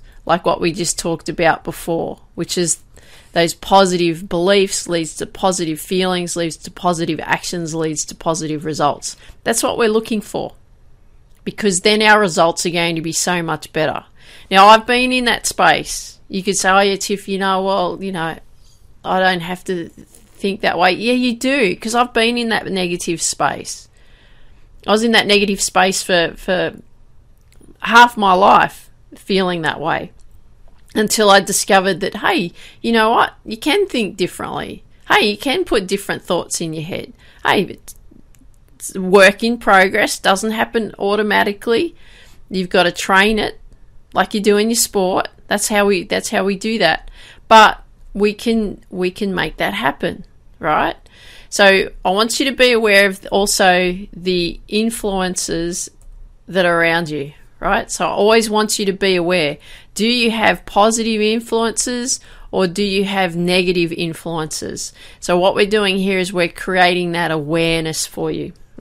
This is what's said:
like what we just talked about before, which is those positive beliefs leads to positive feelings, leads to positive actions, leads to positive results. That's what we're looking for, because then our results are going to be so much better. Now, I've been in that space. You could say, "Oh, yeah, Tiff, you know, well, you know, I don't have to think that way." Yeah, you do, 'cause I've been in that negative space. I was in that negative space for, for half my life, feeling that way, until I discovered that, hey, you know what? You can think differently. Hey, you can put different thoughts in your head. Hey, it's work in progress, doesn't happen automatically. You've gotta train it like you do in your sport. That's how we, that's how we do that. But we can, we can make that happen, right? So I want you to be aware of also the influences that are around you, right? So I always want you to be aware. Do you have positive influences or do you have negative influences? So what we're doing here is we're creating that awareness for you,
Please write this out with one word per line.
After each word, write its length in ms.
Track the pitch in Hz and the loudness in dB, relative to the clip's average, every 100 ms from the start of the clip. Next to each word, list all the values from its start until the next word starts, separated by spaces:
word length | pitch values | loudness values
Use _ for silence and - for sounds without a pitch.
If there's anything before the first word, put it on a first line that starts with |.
| - - - | -20 -10 -2
like 200 | 170 180 | 0 0
what 140 | - | 0
we 100 | 175 | -2
just 260 | 170 170 - | -2 -4 -4
talked 320 | 175 160 - | -4 -6 -6
about 360 | 156 165 - | 0 0 0
before, 560 | - - - 165 160 - - - | -4 -10 -6 -4 -6 -10 -16 -10
which 200 | 170 - | -6 -2
is 220 | 170 - - - - - - | -2 -4 -10 -20 -20 -20 -6
those 200 | 170 170 | 0 0
positive 760 | - - 196 190 180 170 165 196 | -2 2 4 6 2 0 -2 -4
beliefs 600 | 175 180 202 190 - - | -2 2 2 2 -2 -4
leads 280 | 170 160 - | -4 -4 -8
to 100 | - | -12
positive 540 | - 190 185 160 156 | -4 -2 -2 -4 -6
feelings, 560 | - 185 185 180 175 180 | -4 -2 0 -2 -4 -4
leads 200 | 170 - | -6 -6
to 140 | - | -14
positive 480 | - 180 165 165 156 | -4 -2 -2 -2 -4
actions, 540 | - 156 - 180 165 | -4 -4 -4 -8 -6
leads 300 | 160 160 151 | -4 -4 -6
to 100 | - | -8
positive 500 | - 175 160 151 151 | -8 -4 -4 -4 -6
results. 520 | 156 143 147 - - - - - | -6 -2 0 0 -8 -14 -20 -8
That's 200 | - 226 | -4 -2
what 140 | 254 - | -2 0
we're 120 | 226 | 2
looking 320 | 220 226 214 | 0 0 -4
for, 320 | - 160 - - _ - - - - - - - | -4 -8 -8 -12 _ -20 -20 -20 -20 -20 -20 -14
because 380 | - - 208 180 | -12 0 0 2
then 200 | 214 214 | 2 4
our 200 | 214 214 | 6 6
results 440 | 202 160 165 170 | 4 4 2 2
are 60 | 180 | -2
going 240 | 170 170 | -2 0
to 80 | 165 | -2
be 80 | 156 | -4
so 320 | 151 - 175 | -4 -2 -2
much 300 | 165 156 - | -2 -6 -6
better. 320 | 160 151 - - - - - - | -4 -2 -4 -10 -20 -20 -20 0
Now, 160 | 190 202 | 6 8
I've 180 | 220 220 | 8 4
been 260 | 247 254 | 0 0
in 120 | 254 | 0
that 220 | 240 - - | 0 -2 -4
space. 760 | - 175 - - - - - - | 0 2 2 -2 -10 -12 -18 -10
You 160 | 190 | -6
could 120 | 185 185 | -4 -2
say, 140 | 190 | 2
"Oh, 80 | 190 | 4
yeah, 160 | 202 | 2
Tiff, 320 | 196 - 196 - | 0 -4 -6 -4
you 120 | 190 | -4
know, 260 | 196 190 | -2 -2
well, 340 | 190 196 175 170 | 0 -2 -2 -4
you 120 | 190 | -8
know, 260 | 185 165 - - - - - - - | -6 -6 -8 -16 -20 -20 -20 -20 -14
I 140 | - 185 | -4 0
don't 220 | 185 180 | 2 0
have 240 | 170 180 | -4 -8
to 240 | - 180 160 | -8 -8 -8
think 720 | - - - - - 196 190 | -16 -20 -20 -20 -8 -6 -2
that 180 | 196 170 | -2 2
way." 140 | 180 | 2
Yeah, 220 | 175 214 | 2 0
you 200 | 254 247 | 0 0
do, 400 | 233 254 277 196 | -2 -2 0 0
'cause 220 | - 220 233 | -2 -2 -2
I've 160 | 247 | 0
been 260 | 240 226 240 | 0 0 0
in 120 | 233 | -2
that 200 | 214 - | -4 -4
negative 500 | 190 175 175 - 160 | -4 -4 -4 -6 -4
space. 680 | - - 143 - - - - _ - - _ - - - - - - | -4 -2 -2 -4 -10 -16 -18 _ -20 -20 _ -20 -20 -20 -20 -12 -2
I 60 | |
was 100 | 214 | 0
in 80 | 233 | 2
that 140 | 220 196 | 2 2
negative 340 | 202 202 196 | 2 2 -2
space 420 | - 185 190 185 | -2 0 0 0
for, 320 | - 180 165 - | 0 0 0 -4
for 380 | - 180 165 - - - - - - - _ - - - | -4 -2 -4 -6 -18 -20 -20 -20 -20 -20 _ -20 -20 -10
half 360 | - 233 240 220 | 4 8 6 6
my 160 | 196 | 2
life, 560 | 185 208 180 151 - - - - | 4 6 6 4 -2 -20 -20 -20
feeling 480 | - - 190 185 175 | -16 -4 0 0 -2
that 180 | 151 - | -4 -4
way, 320 | 160 147 180 - - - - - - - - | -4 -4 -6 -14 -20 -20 -20 -20 -20 -20 -8
until 360 | 220 214 - 208 | -2 -2 2 6
I 100 | 196 | 6
discovered 600 | 185 190 - 196 185 180 | 4 -2 2 2 2 -2
that, 160 | - 208 | -4 -4
hey, 360 | - 320 175 - - - | -2 -2 -2 -8 -20 -10
you 120 | 233 | -2
know 180 | 226 220 | 2 2
what? 240 | 240 - - | 2 0 -4
You 120 | - 220 | -16 -8
can 300 | 302 403 392 | -2 0 0
think 300 | 262 196 196 | -2 -4 -4
differently. 680 | 175 - - - - - - - - | -6 -6 -10 -8 -10 -12 -18 -16 0
Hey, 180 | 415 214 | 2 2
you 60 | 208 | 0
can 280 | 285 320 | -4 -4
put 240 | 349 254 185 | -2 -2 -2
different 340 | 196 - 151 | -4 -4 -8
thoughts 380 | - 170 - - | -4 -4 -4 -6
in 120 | 165 | -6
your 120 | 160 | -8
head. 280 | 156 175 - - - - | -10 -10 -12 -18 -20 -8
Hey, 180 | - - | -2 0
it's 1300 | 170 - - - - - - - - - - - - | -2 -6 -18 -20 -20 -20 -20 -20 -20 -20 -20 -18 -12
work 480 | 190 185 196 190 202 | -8 2 6 6 4
in 160 | 233 233 | -2 -2
progress, 600 | 226 196 190 202 - - | 4 4 4 2 -2 0
doesn't 340 | - 190 220 | 0 0 0
happen 420 | 220 233 233 208 - | -4 -2 -4 -6 -4
automatically. 1000 | 196 208 214 196 202 202 - 233 339 - - - - - - | -2 0 0 0 0 -2 -2 -2 -2 -6 -20 -20 -20 -20 -10
You've 220 | 185 180 | -6 0
gotta 220 | 190 175 | 2 2
train 460 | 175 - 190 208 214 | 0 2 4 4 2
it 180 | - - - - - - - | -2 -8 -18 -20 -20 -20 -6
like 180 | - 190 | -4 -2
you 80 | 214 | 0
do 160 | 208 202 | 2 2
in 140 | 220 | 2
your 60 | 233 | 0
sport. 520 | - 202 185 190 - - - | -2 -2 0 -2 -4 -10 -4
That's 200 | 208 - | -4 -2
how 180 | 208 202 | 0 2
we, 180 | 190 | 0
that's 260 | 175 185 - | -2 -4 -2
how 140 | 208 | -2
we 100 | 190 | -2
do 240 | 190 220 226 | -2 -4 0
that. 320 | 170 - - - - - - | 0 0 -6 -20 -20 -18 6
But 340 | 220 208 - - - - | 8 8 6 -8 -20 -14
we 180 | 196 208 | -2 -2
can, 500 | 202 240 226 208 - - | 0 -2 0 -2 -6 -12
we 200 | 185 185 | -4 -4
can 240 | 180 196 | -2 -4
make 220 | 180 156 - | -2 -4 -4
that 180 | 170 | -4
happen, 500 | 202 175 - 170 - - - - - | -2 -2 -2 -4 -6 -14 -20 -20 -8
right? 360 | 165 151 311 - - - - - - | -2 0 -2 -4 -14 -20 -20 -20 -8
So 380 | - 196 190 - - | 2 4 4 0 -4
I 60 | 185 | -2
want 280 | 190 233 - | 0 -2 -2
you 60 | |
to 80 | 269 | -2
be 200 | 262 247 | 2 4
aware 340 | 233 220 196 202 | 4 4 4 4
of 200 | 190 - | 0 -4
also 640 | 196 202 - 190 180 180 180 208 | 0 0 4 4 4 2 -2 -10
the 480 | 180 185 180 170 - - | -8 -2 -2 -2 -6 -4
influences 1200 | 208 226 226 208 190 185 185 - 165 170 180 - - - - - - - | -2 -2 -4 -4 -2 -2 -4 -4 -4 -6 -8 -10 -14 -20 -20 -20 -20 -6
that 200 | 180 175 | 0 2
are 120 | 170 | 2
around 300 | 165 165 160 | 2 0 -2
you, 240 | 147 143 - - - | -6 -8 -14 -20 -8
right? 320 | 175 214 - | -2 -2 -2
So 140 | - | -4
I 60 | 165 | -4
always 400 | - 202 226 220 | 0 4 4 2
want 280 | 214 214 - | 0 -2 -2
you 60 | |
to 80 | 196 | -4
be 240 | 190 196 185 | -2 0 0
aware. 400 | 170 180 147 151 - - - | 0 0 0 -4 -12 -20 -16
Do 120 | - 220 | -4 0
you 240 | 247 233 | 2 0
have 360 | 220 208 175 - | 2 0 0 -2
positive 560 | 202 214 233 226 220 | 2 2 2 -2 0
influences 1000 | 214 226 226 226 226 220 254 247 247 - - - - | 0 -2 -2 -2 -2 -2 -4 -4 -4 -6 -8 -20 -8
or 160 | 185 185 | -2 -2
do 160 | 180 | -2
you 220 | 208 190 | -2 -2
have 300 | 196 196 185 | -2 -2 -2
negative 580 | 170 175 180 180 175 165 | -2 0 2 2 0 -2
influences? 1000 | - 170 160 170 165 156 - - - - - - - | -4 -8 -8 -8 -6 -6 -8 -10 -10 -12 -16 -20 -10
So 180 | - 180 | -2 2
what 160 | 185 | 2
we're 100 | - | 2
doing 320 | 202 214 196 196 | 2 2 0 0
here 220 | 190 190 | -2 -2
is 160 | 180 | -2
we're 140 | 180 170 | -2 -4
creating 640 | - - 185 180 180 175 | -4 -4 2 2 2 -2
that 180 | 170 165 | -2 -2
awareness 760 | 160 143 165 165 165 160 160 - | -2 -2 0 0 0 -2 -6 -8
for 240 | - 160 | -6 -6
you, 220 | 151 147 - - - | -6 -8 -14 -20 -18